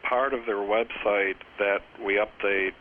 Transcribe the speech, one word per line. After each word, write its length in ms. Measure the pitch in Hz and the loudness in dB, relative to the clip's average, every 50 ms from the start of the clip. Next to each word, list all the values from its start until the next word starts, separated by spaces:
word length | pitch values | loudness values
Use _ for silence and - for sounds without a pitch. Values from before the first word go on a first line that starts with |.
part 320 | - - 127 123 135 139 135 | -2 0 0 0 2 0 -2
of 120 | 120 117 | -2 -2
their 100 | 117 104 | -2 -2
website 800 | 101 101 101 107 113 117 - - - - 110 104 101 98 95 95 - - - - - | -2 0 0 0 0 0 -2 -6 -2 0 2 2 2 2 0 -2 -6 -10 -18 -4 0
that 220 | 101 101 98 - - - - - 110 | 2 2 2 0 -2 -8 -14 -6 -2
we 100 | 98 98 | 0 2
update 580 | 101 107 - - - - 101 98 95 95 95 - - | 2 0 0 -4 -4 -2 0 0 0 0 -2 -4 -8